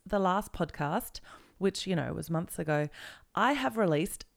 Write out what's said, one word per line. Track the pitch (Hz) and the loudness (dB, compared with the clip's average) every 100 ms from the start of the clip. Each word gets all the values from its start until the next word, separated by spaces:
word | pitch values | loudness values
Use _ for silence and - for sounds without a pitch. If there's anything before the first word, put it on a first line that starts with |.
| - | -2
the | 208 | 2
last | 185 190 - | 4 2 0
podcast, | - 165 - 147 202 - - - - - _ | -2 -4 -2 -2 -2 -4 -12 -18 -20 -20 _
which, | 190 - 190 | 0 0 0
you | 170 | 0
know, | 123 | 0
was | - 156 | -4 -2
months | 165 170 - | -4 -4 -4
ago, | 156 147 147 - - - _ | 0 0 0 -6 -16 -18 _
I | 175 233 | 0 2
have | 285 262 220 | 2 0 2
released | 190 151 190 - - | 4 4 0 -4 -14